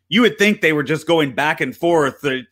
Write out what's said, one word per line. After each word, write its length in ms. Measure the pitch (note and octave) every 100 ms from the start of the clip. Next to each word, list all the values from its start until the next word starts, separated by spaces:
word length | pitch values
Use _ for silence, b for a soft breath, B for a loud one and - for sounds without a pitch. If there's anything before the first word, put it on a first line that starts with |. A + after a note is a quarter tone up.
| -
you 140 | F#3
would 160 | A#3 -
think 240 | G3+ G#3
they 100 | E3
were 100 | D3+
just 240 | C3+ D#3 -
going 260 | E3+ C#3+
back 280 | A#2 D3 D#3+
and 160 | C#3 -
forth, 480 | E3+ E3 C#3 -
uh, 140 | C#3+ C3 A#2+